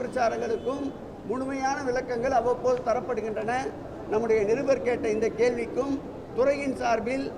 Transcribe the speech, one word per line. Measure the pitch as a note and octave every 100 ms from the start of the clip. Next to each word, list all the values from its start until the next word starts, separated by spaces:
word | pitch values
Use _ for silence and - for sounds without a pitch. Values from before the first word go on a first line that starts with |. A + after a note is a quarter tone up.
பிரச்சாரங்களுக்கும் | A#3 B3+ A3+ A3+ A#3 A3 B3 C#4+ C#4 - - - -
முழுமையான | B3+ C4+ C4+ C4 C4+
விளக்கங்கள் | C4 B3+ B3 A#3 C4
அவ்வப்போது | C4 A#3+ A#3+ B3+ B3 B3
தரப்படுகின்றன. | A#3+ G3 G#3+ A3 G#3 G#3+ B3+ - - - - -
நம்முடைய | G#3 A3+ A3
நிருபர் | G3+ B3 C#4 C4
கேட்ட | A#3+ A#3+ A3+
இந்த | G#3+ A3
கேள்விக்கும் | - A#3+ A#3+ A3 A#3 C#4 E3 - - - -
துறையின் | C4+ C#4+ C#4 -
சார்பில் | A#3+ A3 G#3+ C4+ C4+